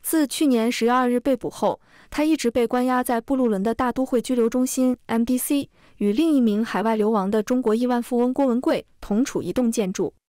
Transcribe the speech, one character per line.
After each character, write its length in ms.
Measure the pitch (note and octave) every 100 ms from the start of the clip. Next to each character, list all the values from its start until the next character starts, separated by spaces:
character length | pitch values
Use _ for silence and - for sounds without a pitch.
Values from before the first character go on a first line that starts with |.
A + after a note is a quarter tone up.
自 240 | - D#4+
去 220 | D4 - D#4
年 240 | A#3+ A3+
十 140 | B3
月 80 | A3+
二 180 | B3 B3
日 80 | B3
被 160 | C4
捕 160 | C4 D3+
后， 300 | - G#3 - _ - -
他 120 | -
一 140 | D4+ D#4
直 120 | A#3+
被 160 | A#3+
关 200 | A#3 B3
押 180 | B3+ B3+
在 180 | B3 A#3+
布 140 | A3+
鲁 140 | C4+ B3
伦 120 | G3+
的 140 | G3+
大 160 | A#3 B3+
都 160 | A#3+ C4
会 160 | B3
拘 140 | A3 B3+
留 120 | A3+
中 160 | B3+
心 320 | B3+ - B3+ B3+ _
M 180 | A3+
D 120 | A#3 B3+
C， 320 | - C#4+ C#4 _ _ _
与 160 | G3+
另 200 | G#3 E4
一 80 | D4
名 240 | A#3 G#3
海 180 | A#3 G3
外 120 | G#3
流 160 | A3 G#3
亡 180 | A3 F#3+
的 140 | A3
中 180 | G#3+ B3+
国 140 | B3
亿 140 | A3 B3
万 120 | B3
富 180 | A#3+ A#3+
翁 140 | B3
郭 140 | C4 C#4
文 140 | A#3+
贵 260 | D4 A#3+ - _
同 240 | - G#3
处 180 | C4+ F3
一 100 | D#3
栋 200 | F3+ A#3+
建 200 | A#3 F#3+
筑。 220 | F#3+ F#3 _